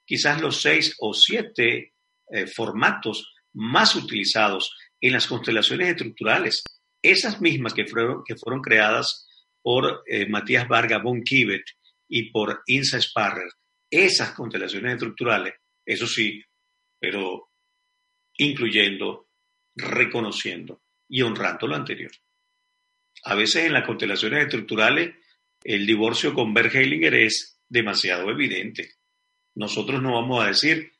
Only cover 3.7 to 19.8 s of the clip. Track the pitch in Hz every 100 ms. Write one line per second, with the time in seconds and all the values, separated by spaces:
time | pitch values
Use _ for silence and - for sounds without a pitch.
3.7 | 151 220 180 139 110 95 113 107 95 -
4.7 | - - _ 127 123 - 123 - 110 -
5.7 | - 180 170 120 - 110 123 110 - -
6.7 | - _ _ 156 190 240 202 170 135 117
7.7 | - 110 113 117 131 - 110 113 131 131
8.7 | 110 107 117 - - - _ _ _ 123
9.7 | 123 135 - - 107 101 104 104 123 120
10.7 | 117 117 110 107 123 120 135 110 98 -
11.7 | - _ _ _ 117 113 113 104 - -
12.7 | 127 135 127 - - 101 95 90 - _
13.7 | _ _ 156 190 - 110 - 117 98 95
14.7 | 98 123 123 113 - 120 104 92 - _
15.7 | _ - 101 - - 107 107 - _ _
16.7 | _ _ _ 95 98 92 92 - _ _
17.7 | _ _ _ _ _ _ - 143 131 117
18.7 | 104 101 98 98 - _ _ _ _ _
19.7 | -